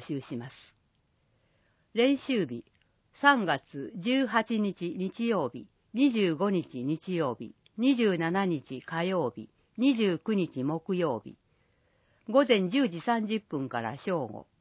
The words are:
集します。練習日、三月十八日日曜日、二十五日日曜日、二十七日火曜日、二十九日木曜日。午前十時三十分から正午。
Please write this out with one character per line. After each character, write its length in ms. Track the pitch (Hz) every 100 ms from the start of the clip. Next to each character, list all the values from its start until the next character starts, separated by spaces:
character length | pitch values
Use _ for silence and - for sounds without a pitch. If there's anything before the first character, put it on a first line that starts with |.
| -
集 160 | 139
し 160 | - 120
ま 120 | 127
す。 60 | - - _ _ _ _ _ _ _ _ _ _ _ _
練 240 | 214 254 277
習 280 | - 240 147
日、 180 | 117 - _ _ _ _ -
三 240 | 285 269 175
月 460 | 156 - 143 139 190
十 300 | 190 262 254
八 320 | 226 220 220
日 360 | 208 175 175 180
日 300 | 185 - 233
曜 220 | 202 127
日、 180 | 123 - _ _
二 180 | 214 285
十 240 | 226 185 151
五 140 | 202
日 340 | 190 139 131
日 320 | 127 156 - 175
曜 200 | 143 113
日、 200 | 113 - _ -
二 180 | 254 247
十 220 | 220 175
七 280 | 165 190 190
日 360 | 156 - 127
火 220 | - 165
曜 300 | 180 185 123 117
日、 140 | 110 _ _ -
二 180 | 262 233
十 240 | 208 165
九 140 | - 202
日 280 | 160 131
木 320 | 131 160 - 180
曜 260 | 165 117 123
日。 120 | - _ _ _ _ _ _ _ _ -
午 160 | 247 285
前 220 | 220 180
十 180 | 254 247
時 140 | 165
三 260 | 240 233 214
十 120 | 220
分 260 | - 143 131
か 140 | 120
ら 160 | 113 135
正 300 | - 175 117
午。 200 | 110 - _